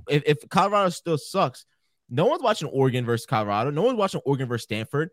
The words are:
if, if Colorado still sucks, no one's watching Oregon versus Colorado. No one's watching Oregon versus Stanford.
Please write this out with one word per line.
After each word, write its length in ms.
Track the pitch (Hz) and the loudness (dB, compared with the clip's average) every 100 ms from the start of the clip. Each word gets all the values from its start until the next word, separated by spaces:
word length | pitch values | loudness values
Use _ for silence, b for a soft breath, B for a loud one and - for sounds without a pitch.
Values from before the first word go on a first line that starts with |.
| - | -2
if, 140 | 147 151 | 0 2
if 220 | 143 - | -2 0
Colorado 400 | 185 196 208 185 | 2 2 2 2
still 260 | - 170 151 | -2 -4 -4
sucks, 460 | - 190 170 - - _ _ _ - | -2 -2 -2 -4 -20 _ _ _ -6
no 160 | 123 220 | 0 2
one's 160 | 339 | 2
watching 260 | 247 - 156 | 0 0 -2
Oregon 380 | 135 131 123 120 | 2 2 2 0
versus 200 | 117 - | -2 0
Colorado. 440 | 110 104 101 135 | -2 0 0 0
No 120 | 147 | 0
one's 140 | 233 233 | 0 2
watching 220 | 190 160 131 | -2 -2 -2
Oregon 200 | 135 127 | -2 -2
versus 160 | 117 | -4
Stanford. 440 | - 110 113 143 165 | -4 -6 -4 -4 -4